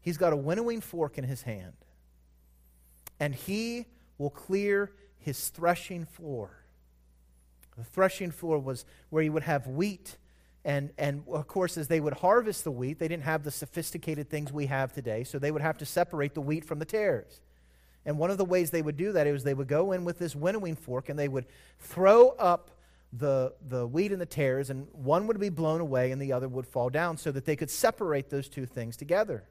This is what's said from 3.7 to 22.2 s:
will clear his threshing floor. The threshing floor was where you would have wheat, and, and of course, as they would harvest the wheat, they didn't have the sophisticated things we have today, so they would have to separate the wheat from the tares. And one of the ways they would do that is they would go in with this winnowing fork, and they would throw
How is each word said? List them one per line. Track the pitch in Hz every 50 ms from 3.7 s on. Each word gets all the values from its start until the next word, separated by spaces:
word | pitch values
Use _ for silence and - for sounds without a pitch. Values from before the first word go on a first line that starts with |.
| 233 240 240 - - _ - _ _ _
will | - 220
clear | - - - - 185 196 202 202 202 202 202 196 - - - - _ _
his | - 156 135 - - -
threshing | - - 165 170 175 170 - - 185 175 165
floor. | - - - 170 156 139 120 104 95 - - - _ _ _ _ _ _ _ _ _ _ _ _ _ _ _ _ _ _ _ - _ _
The | - 117
threshing | - - - 190 190 190 - 202 175
floor | 156 - - 165 160 147
was | 135 131 131 120 - - - - - _
where | - 156 160
you | 156 151
would | 160 143
have | 170 156 143 123
wheat, | 131 131 143 180 208 202 175 - - - - _ - _ _ _ _ _ _ _
and, | 147 143 143 139 151 -
and | - 143 143 139 143 156 -
of | - 151 147
course, | - - 196 185 170 -
as | 165 156 131
they | 170 160
would | 147 151 139
harvest | - - 180 208 240 233 214 190 - -
the | 165
wheat, | 139 120 127 131 156 156
they | 170 160
didn't | 165 170 139
have | 165 160 160 147
the | 147
sophisticated | 139 - - 139 - 175 160 - - 170 - - 160 147 147 139
things | - 151 147 139
we | 139 147 147
have | 135 139 135 135 127 -
today, | - 117 117 107 110 127
so | - - 143
they | 135 147
would | 156 151
have | 139 160 156 -
to | 147
separate | 135 - 175 175 - - 156 143 143 -
the | 160
wheat | 139 139 151 165 156
from | - 160 147
the | 160
tares. | 160 - 220 214 202 151 110 - - - - _ _ _ _ _ _ _ - _ _ _ _ _
And | 147 147 147
one | 156 180
of | 202 190
the | 196
ways | 180 185 180 175 156
they | 151 170 156
would | 151 147
do | 143 175 208 208
that | 175 151
is | 147 147 139 127
they | 143 139
would | 135 139 123
go | 143 151 180 196 190
in | 180 175
with | 175 170 -
this | 175 165 -
winnowing | 147 147 180 202 220 196 170 160
fork, | - - - 123 127 131 -
and | 143 151
they | 147 143
would | 135 135 123 - - - - - - _
throw | - - - 175 185 190 208 233